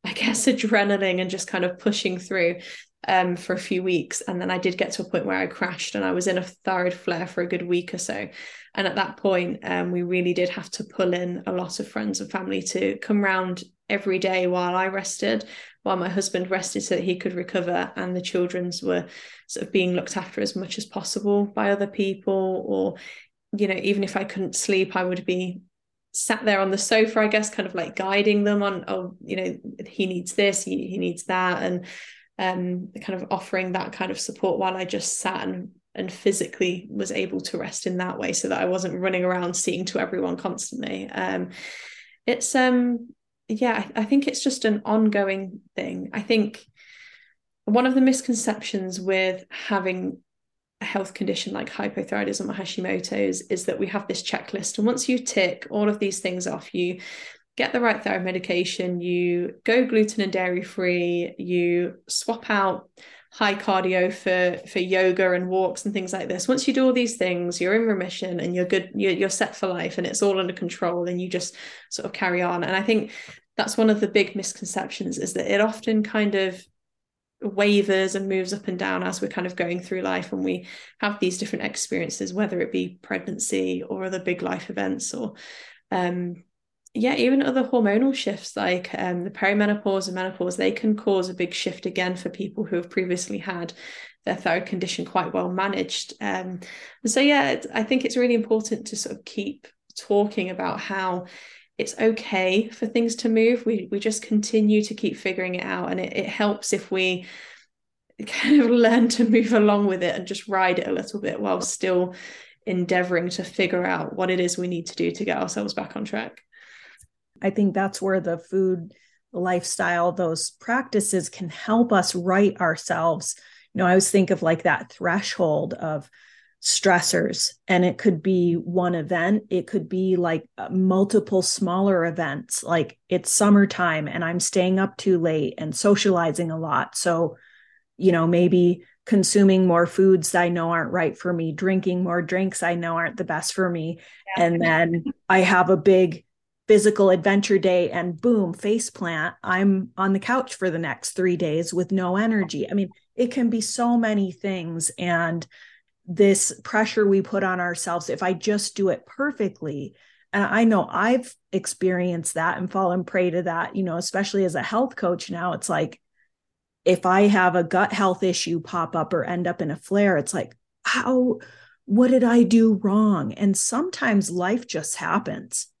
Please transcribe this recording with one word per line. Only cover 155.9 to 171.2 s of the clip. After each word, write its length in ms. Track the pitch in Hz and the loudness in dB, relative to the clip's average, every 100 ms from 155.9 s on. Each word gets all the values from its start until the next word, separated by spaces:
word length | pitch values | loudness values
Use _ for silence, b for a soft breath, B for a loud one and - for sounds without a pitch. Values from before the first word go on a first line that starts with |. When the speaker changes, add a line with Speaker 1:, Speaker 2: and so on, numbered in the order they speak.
| _ - | _ -10
Speaker 2:
this 520 | 170 202 190 - - | 4 6 6 0 -4
pressure 440 | - 214 214 - 202 | -2 0 2 2 4
we 140 | 196 | 4
put 220 | 190 196 | 2 -2
on 160 | 190 180 | 0 0
ourselves, 500 | 175 170 - 170 165 | -2 -4 -4 -4 -4
if 120 | - | -2
I 120 | 185 | -2
just 420 | 180 - 208 208 - | -2 0 0 -2 0
do 140 | 196 | 0
it 160 | - - | 0 -6
perfectly, 920 | - 285 - 196 - 156 147 - b b b b | -4 -4 -2 -4 -4 -8 -8 -10 b b b b
and 100 | 202 | -2
I 220 | 196 214 226 | 2 4 6
know 220 | 208 - | 4 2
I've 440 | 170 214 254 247 - _ | 0 2 2 -2 -20 _
experienced 800 | 190 196 - 185 180 180 170 160 | -4 -4 -2 0 0 0 -2 -4
that 240 | - 165 - | -2 -2 -2
and 140 | 180 | -4
fallen 340 | 190 185 185 175 | 0 0 0 -2
prey 240 | 190 180 | 0 2
to 140 | 170 | 0
that, 320 | 170 165 - - | -2 -4 -4 -2
you 80 | |
know, 140 | 185 165 | -2 -2
especially 460 | - 190 196 196 | -2 -2 0 0
as 120 | 185 156 | 0 0
a 60 | |
health 340 | - 220 254 - | -2 0 -2 0
coach 360 | 180 175 - | -2 -2 -6
now, 220 | 170 180 | -6 -4
it's 160 | 156 - | -4 -2
like, 320 | 156 156 - _ _ _ _ _ _ _ _ - | -2 -2 -6 _ _ _ _ _ _ _ _ 2
if 200 | 180 185 | 4 4
I 180 | 190 | 6
have 320 | 208 202 180 180 | 8 8 6 4
a 100 | 165 | 2
gut 260 | 185 202 | 2 2
health 320 | - 196 180 | 2 0 2
issue 380 | 185 175 - 170 | 0 0 -2 -4
pop 340 | 165 175 160 165 | -4 -4 -2 -2
up 180 | 185 | 0
or 120 | 170 - | -2 -2
end 200 | 175 175 | -2 -2
up 160 | 175 | -2
in 100 | 160 | -4
a 40 | 170 | -4
flare, 400 | - 202 202 165 | -2 2 4 4
it's 180 | 143 | 0
like, 240 | 165 - - _ _ - | -4 -6 -12 _ _ -2
how, 540 | 262 - 254 | 0 2 2